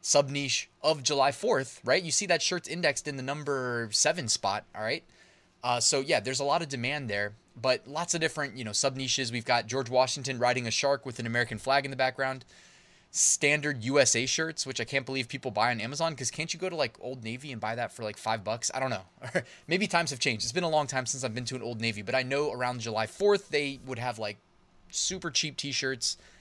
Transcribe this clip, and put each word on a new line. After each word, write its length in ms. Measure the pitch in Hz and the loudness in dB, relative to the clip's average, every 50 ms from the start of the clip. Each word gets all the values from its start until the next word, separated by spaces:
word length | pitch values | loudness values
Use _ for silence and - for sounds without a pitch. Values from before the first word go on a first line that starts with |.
sub 280 | - - 202 143 143 135 | -2 4 6 6 6 4
niche 400 | 143 143 143 127 - - - - _ _ - | 0 -4 -2 0 0 -2 -2 -6 _ _ 0
of 220 | 151 160 143 123 | 0 0 2 0
July 260 | - 147 139 131 143 | 0 4 4 4 4
fourth, 500 | 135 - - 254 220 135 135 - - - - | 2 0 0 2 2 2 0 -2 -8 -6 2
right? 180 | 117 139 185 175 | 2 2 4 2
You 80 | 160 | 2
see 160 | - - 208 | 0 0 2
that 160 | 175 170 156 - | 2 2 2 4
shirt's 260 | - 185 170 - - | 0 0 -2 -4 -6
indexed 380 | 156 180 175 147 135 - - | -4 2 2 2 2 2 -2
in 100 | 151 139 | -4 -6
the 60 | 135 127 | -4 -4
number 680 | 135 143 151 143 143 139 131 127 123 120 120 117 107 104 | -4 -4 -4 -2 -2 0 0 0 0 -2 -2 -2 0 0
seven 340 | - - 147 165 180 135 | 2 4 4 2 2 0
spot, 380 | 110 - - - 98 101 104 - _ - | -2 -2 0 0 0 0 0 -4 _ -8
all 80 | 104 107 | -6 -4
right? 220 | 113 143 - - _ - - - - _ _ _ _ _ _ - | -2 -2 -4 -6 _ -20 -20 -20 -20 _ _ _ _ _ _ 0
Uh, 160 | 123 123 120 | 0 2 4
so 220 | 117 - 151 135 | 4 4 2 2
yeah, 180 | 135 151 156 117 | 2 4 2 2
there's 220 | 101 127 135 123 | 2 0 -2 0
a 40 | 139 | 2
lot 180 | 143 151 170 165 | 2 2 2 0
of 60 | 139 | -2
demand 400 | 135 123 117 131 147 147 135 110 | -4 -4 -2 -2 -2 -2 -4 -2
there, 260 | 101 101 104 104 104 - _ _ _ | -2 -2 -2 -2 -6 -10 _ _ _
but 320 | 117 113 131 127 - - | -2 2 2 2 2 0
lots 280 | 127 143 160 170 - 160 | -4 -4 -4 -2 0 0
of 60 | 165 | 2
different, 360 | 160 156 - 156 143 131 101 | 2 0 0 -2 -4 -6 -6
you 80 | 131 117 | -8 -6
know, 80 | 107 104 | -2 0
sub 240 | - - 135 127 | 2 2 2 0
niches. 340 | 135 135 123 - 139 131 113 | 0 -2 0 0 0 0 -2
We've 140 | 120 120 113 | -2 -4 0
got 240 | - 120 120 104 110 | 2 2 2 2 0
George 200 | 123 135 127 113 | -2 -4 -2 2
Washington 520 | 127 127 131 127 - 147 120 135 131 117 | 4 4 4 4 2 -2 -4 -6 -2 2
riding 260 | 120 123 127 127 120 | 2 2 2 2 0
a 60 | 113 - | 0 0
shark 340 | - - 139 143 135 - | 2 2 2 2 0 -2
with 140 | 131 113 - | -8 -8 -6
an 60 | 117 | -4
American 320 | 117 117 120 120 - 120 104 | -2 0 0 0 0 -2 -4
flag 260 | - 131 135 143 135 | 0 2 4 4 2
in 80 | 135 135 | 0 0
the 40 | |
background. 480 | 127 131 131 123 - 135 131 131 131 - - - - - - - - - _ _ _ _ _ - | 0 0 0 2 0 -2 -2 -4 -6 -10 -18 -20 -20 -20 -20 -20 -20 -20 _ _ _ _ _ 0
Standard 720 | - - - - - 151 143 147 151 143 147 139 117 107 | 2 4 4 4 4 4 4 4 4 2 -2 -4 -2 -2
U 160 | 127 139 143 | 4 6 6
S 160 | 131 - 139 | 6 6 6
A 100 | 117 131 | 4 2
shirts, 400 | 123 - - 160 165 156 - - | 0 0 0 -2 -2 -4 -4 -6
which 160 | 135 127 - | -4 -4 -6
I 40 | 113 | -4
can't 200 | - 139 135 127 | -2 -2 -4 -2
believe 220 | 131 135 135 120 | -2 -4 -4 -4
people 240 | - - 131 - 127 | -4 -6 -6 -6 -4
buy 220 | 95 104 113 123 120 | 0 2 2 2 2
on 80 | 110 | 0
Amazon, 340 | 107 120 143 143 165 165 151 | -4 -6 -2 -2 -2 -2 -2
'cause 160 | - 127 - | -4 -4 -6
can't 240 | - - 160 160 - | -4 -4 -6 -6 -6
you 60 | 156 | -6
go 80 | 185 185 | -6 -4
to, 80 | 170 | -2
like, 200 | 156 139 110 - - | 0 -2 -2 -2 -6
Old 240 | - 127 135 127 110 | -10 -10 -8 -8 -8
Navy 260 | 113 117 131 147 147 | -8 -8 -8 -10 -10
and 100 | 127 107 | -8 -6
buy 140 | 104 110 117 | -4 -4 -4
that 160 | 120 117 110 | -4 -4 -6
for, 140 | - - 113 | -6 -8 -8
like, 120 | 107 101 | -8 -8
five 280 | - - 110 113 110 90 | -4 -2 -2 -2 0 0
bucks? 260 | 107 113 117 - - - | -2 -4 -2 -2 -4 -2
I 60 | 131 | -2
don't 120 | 131 131 | -2 -2
know. 120 | 113 95 92 - _ - 120 117 - | -2 -4 -6 -12 _ -16 -14 -4 -4
<laughs> 320 | 170 120 - - - - | -4 -4 -4 -10 -18 -4
Maybe 220 | - 165 190 214 190 | -2 0 0 2 2
times 220 | - 170 165 139 | 2 2 2 0
have 100 | 143 120 | -2 0
changed. 240 | - 143 113 104 - | 0 0 0 0 -2
It's 80 | - 123 | -2 -2
been 100 | 180 175 | 0 0
a 60 | 165 | 2
long 180 | 156 151 143 | 2 2 2
time 200 | 123 135 131 123 | 2 -2 -2 -2
since 180 | - - 131 127 | -2 -4 -4 -4
I've 100 | 120 107 | -4 -4
been 100 | 123 120 | -4 -6
to 100 | 113 127 | -6 -6
an 60 | 127 107 | -6 -6
Old 180 | 120 120 107 | -6 -4 -2
Navy, 220 | 113 113 104 104 95 | -2 -2 -2 -2 -2
but 120 | - 123 | 0 0
I 80 | 131 127 | 0 0
know 300 | 127 139 143 151 139 110 | 2 0 0 0 0 0
around 300 | 123 123 123 123 120 113 | 0 -2 -2 -2 -2 -4
July 260 | 117 107 110 110 - | -2 -2 0 -2 -2
fourth, 400 | - - 196 208 208 190 - - | -2 2 4 4 4 4 2 0
they 320 | - 147 143 139 139 123 120 | 0 0 0 0 -4 -8 -8
would 140 | 127 127 113 | -8 -6 -4
have, 220 | 123 127 113 113 | -4 -4 -4 -4
like, 160 | 107 104 104 - _ _ _ _ _ _ _ - - - - | -4 -6 -6 -8 _ _ _ _ _ _ _ -20 -20 -8 -4
super 360 | - - - 190 180 175 165 | -2 -2 -2 -2 -4 -6 -2
cheap 280 | - - - 151 - | 0 0 -2 -2 -4
t-shirts. 640 | - - 143 123 - 139 131 135 113 - - - - - - - - | -6 -6 -4 -4 -2 -2 -2 -2 -2 -2 -4 -4 -6 -10 -20 -20 -20